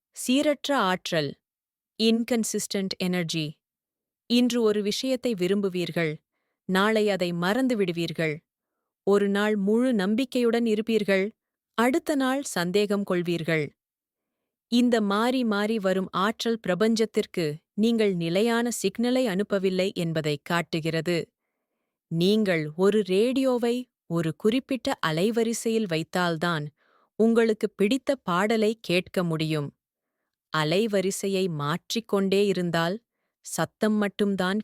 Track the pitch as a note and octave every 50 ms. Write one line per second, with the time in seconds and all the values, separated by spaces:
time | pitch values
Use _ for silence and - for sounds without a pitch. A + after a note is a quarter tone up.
0 | _ _ _ - - - B3 C#4 D4 D4+ C#4+ - - - C#4 C4 G#3 F#3 F#3 F3+
1 | - - - D#3+ D3+ C#3 - - _ _ _ _ _ _ _ _ _ _ _ -
2 | G#3+ A3+ A3+ A3+ A#3 - B3+ A#3 G#3+ - - G#3 - - - G3+ F#3+ F#3+ - -
3 | F#3 F3+ F3+ F3+ F3 D#3+ E3 E3 D#3 D3 D#3 - _ _ _ _ _ _ _ _
4 | _ _ _ _ _ - A#3 B3 B3 B3 A#3 A#3+ A#3 G#3+ G#3 G#3+ G3+ G#3 G3+ -
5 | - C4 C4 B3 - B3+ A#3 F3+ F3+ F3 G3 G#3 G3 G3 F3 F3+ F3 E3 D#3+ F3+
6 | E3 D#3 D3+ - - _ _ _ _ _ _ _ _ - F#3 F#3+ G3 G#3+ A3 G#3+
7 | G#3+ G#3 G3 F3+ F#3 F3 F3 E3+ F3 F3+ G#3 B3 C4+ B3+ B3 G#3 G3+ F3 E3+ E3+
8 | E3+ D#3+ D#3+ - E3 D#3+ D3 D#3+ - _ _ _ _ _ _ _ _ _ _ _
9 | _ - G3+ G3+ G3+ G3+ G3 G3+ G#3 G#3+ G#3+ G#3 F#3+ G3+ G#3+ A#3 B3 C4 B3 G#3
10 | F#3 G3 A3 A3 C4+ - - B3+ B3 A#3 A3+ A#3 A#3+ A#3 G#3+ G#3+ A3 - A3+ G#3+
11 | G#3 - G3 F#3+ F#3+ G#3+ - _ _ _ _ _ _ _ _ - A3+ B3+ C4+ E4+
12 | - - D#4 C#4 C4+ B3+ C4 C#4 C#4 - - F#3+ E3+ F3 F3+ G3+ G#3 G3 G3+ G3+
13 | G3+ - F#3 F3+ E3+ F3 E3+ E3+ E3 F3 E3 D#3+ D3 - - _ _ _ _ _
14 | _ _ _ _ _ _ _ _ _ _ _ _ _ _ A#3 A#3+ B3 B3 A3+ A3+
15 | G#3+ G3+ G3 G#3 A3+ B3 B3+ C4+ B3 A3+ G#3 G3+ G#3 G#3 A3+ A3+ F#3+ F#3+ F#3+ F#3+
16 | F#3+ - - E3+ F#3 G#3 A3+ - - A#3 A#3 A3+ - F#3 F3 F3 G#3+ A3+ A#3 G#3
17 | A3+ G#3 - G#3+ G#3 - - - E3+ D3+ D3 D#3 - _ _ - G#3 A#3 A#3 A3+
18 | A3 G3+ F#3+ F3 E3+ E3 E3+ F#3+ A3 A#3 A#3 A#3 A#3+ A#3+ A3+ - - G3 - -
19 | A3+ B3 B3+ B3+ C4 A#3 F3+ F#3 G#3 - G#3 G3 F#3 G3 F#3 F#3 F#3 G3+ - F#3
20 | F3 E3+ D#3+ D#3+ D#3 D#3 D3 C#3+ - - F3 E3+ E3+ - - E3+ D3 D#3+ D#3 E3
21 | D#3 E3+ F3 E3 - - _ _ _ _ _ _ _ _ _ _ _ _ _ _
22 | _ _ E3 E3 E3+ F#3+ G#3 A3 A3 F#3+ F3+ D#3+ D3+ D3+ D3+ E3 F#3+ G3+ G3+ A3
23 | G3+ F#3 F#3 F#3+ A3 B3+ C4 C4+ C4+ C4 B3 A#3+ A3+ A#3 A#3+ B3 B3 - _ _
24 | _ - E3+ E3 E3 D#3+ D#3 - - G#3+ A#3 C4+ - - C4+ A#3 - C4+ C4+ -
25 | - D#3+ D#3 D#3+ F3+ A3+ A3+ A#3 A3+ A3+ A#3 - - A3+ A3+ A3 A3 F#3+ E3 D#3
26 | D#3+ - - F#3 F3+ F3 E3+ D#3 E3 F3 E3+ D#3 D3 D3 - _ _ _ _ _
27 | _ _ _ - G#3+ A3+ A#3 A#3 A3+ A3+ A3 - - G3+ - - G3 G#3 B3 C4+
28 | - - C#4 C4 _ - F3 F3 G3+ G#3+ A3+ A3 G#3 G#3+ A#3 - - - E3+ F3+
29 | F3+ - - G3 F3+ E3+ D#3+ D3+ D#3+ D#3 D#3 D3+ C#3+ C#3 - _ _ _ _ _
30 | _ _ _ _ _ _ _ _ _ _ - D#3 D#3 D#3 D#3+ F#3+ A3+ A3+ G3+ G3
31 | F3+ F#3+ F#3+ - - G3 F#3+ F#3 F#3+ F#3 E3 D3 C#3+ C#3+ D#3+ F3 - - - A#3
32 | A3 - - G3 G3 G3 F#3 G3 G#3 G3+ F#3+ F#3 F3+ F3 D#3+ E3 E3 E3+ F#3+ A#3
33 | - _ _ _ _ _ _ _ _ - - - E3 - _ _ - G#3+ G#3+ G#3+
34 | G3+ G3+ - - G#3 G3+ G3 F#3 F#3 F#3 G3 A3